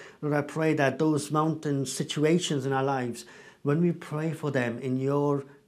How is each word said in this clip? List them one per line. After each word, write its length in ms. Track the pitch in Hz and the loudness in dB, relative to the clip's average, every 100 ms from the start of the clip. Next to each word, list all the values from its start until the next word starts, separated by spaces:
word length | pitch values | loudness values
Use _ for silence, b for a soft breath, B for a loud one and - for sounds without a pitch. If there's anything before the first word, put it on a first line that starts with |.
| B B | B B
Lord, 140 | 151 | -2
I 80 | 147 | 0
pray 320 | 143 156 160 | 0 0 2
that 240 | 151 135 127 | 4 2 4
those 320 | 156 147 - | 2 2 0
mountain 540 | 151 160 156 151 139 | 0 2 0 -2 -2
situations 800 | 131 - 151 151 151 175 - 147 | -2 -4 -6 0 2 4 2 -2
in 80 | 139 | 0
our 120 | 135 | 0
lives, 400 | 135 131 127 113 - B B B | 0 0 -2 -6 -14 B B B
when 180 | 139 147 | 0 2
we 120 | 175 | 2
pray 400 | 170 - 151 160 | 0 -6 -6 -4
for 180 | 147 147 | -4 -2
them 280 | 131 120 120 | 0 0 -2
in 200 | 139 127 | -4 -2
your 460 | 135 143 143 143 - B | 0 2 2 0 -4 B